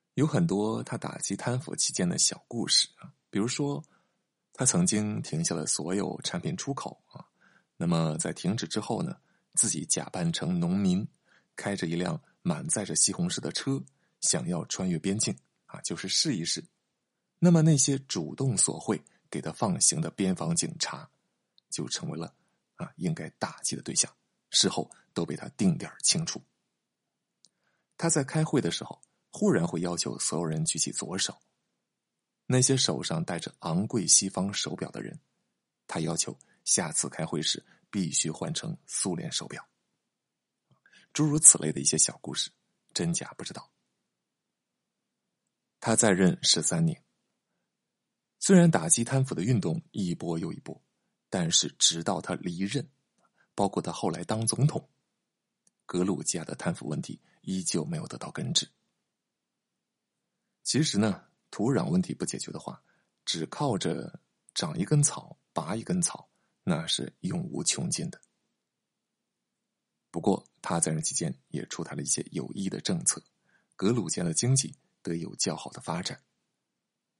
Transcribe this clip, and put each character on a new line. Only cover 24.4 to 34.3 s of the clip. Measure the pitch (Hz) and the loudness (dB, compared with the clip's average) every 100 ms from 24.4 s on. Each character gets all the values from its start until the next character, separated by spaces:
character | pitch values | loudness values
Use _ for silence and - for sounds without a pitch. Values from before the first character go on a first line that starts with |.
| _ | _
事 | - 95 | 2 2
后 | - - - _ | 2 -6 -10 _
都 | - 82 | -6 -4
被 | 78 | -6
他 | 69 - | -10 0
定 | 95 76 | 2 2
点 | - | -2
儿 | - | -4
清 | - 87 | 0 0
除。 | 80 - - _ _ _ _ _ _ _ _ _ _ _ _ _ _ - | 0 -6 -12 _ _ _ _ _ _ _ _ _ _ _ _ _ _ -4
他 | 170 | 0
在 | 160 | 2
开 | 135 156 156 | 0 0 2
会 | 139 | 2
的 | 85 | 0
时 | - | -2
候， | - - _ _ _ | -8 -14 _ _ _
忽 | - 208 | 0 4
然 | 117 170 | 4 2
会 | 85 | 0
要 | 87 85 | -2 -2
求 | - 57 | -4 -2
所 | - 76 | -2 -2
有 | 85 | 0
人 | 78 | -2
举 | 160 - | -2 -2
起 | - | -2
左 | - - - | -4 -6 -4
手， | - - _ _ _ _ _ _ _ _ _ _ - | -4 -6 _ _ _ _ _ _ _ _ _ _ 0
那 | 127 | 4
些 | 127 135 | 4 4
手 | - 69 | 2 0
上 | - 82 82 | -2 -2 -2
戴 | 85 | -4
着 | - - | -6 -8
昂 | - 82 110 | -2 0 0
贵 | 117 82 | 0 4
西 | - | 4
方 | 98 | 4